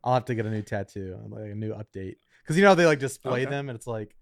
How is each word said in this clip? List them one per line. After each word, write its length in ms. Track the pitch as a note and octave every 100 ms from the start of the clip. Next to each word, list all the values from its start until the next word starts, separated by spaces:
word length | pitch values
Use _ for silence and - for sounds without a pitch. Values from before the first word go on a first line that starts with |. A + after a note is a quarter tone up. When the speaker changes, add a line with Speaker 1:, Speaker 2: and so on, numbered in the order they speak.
Speaker 1:
I'll 100 | B2
have 120 | B2+ A#2+
to 100 | A#2
get 100 | G#2+
a 40 |
new 120 | G#2+
tattoo, 560 | G#2 G#2 G2 G#2 F#2+ F#2+ A2
like, 220 | A2 G#2+
a 40 | G#2
new 180 | A2
update. 420 | G#2 G#2+ G2 F#2+ - _ _ -
'Cause 100 | D#3
you 60 |
know 60 | G3+
how 60 | F3+
they, 100 | E3+
like, 140 | D3
display 420 | C3 - C3 B2
Speaker 2:
Okay. 80 | C3
Speaker 1:
them, 200 | C#3+ C#3+
and 60 | A2+
it's 120 | -
like 280 | A2+ G#2+ _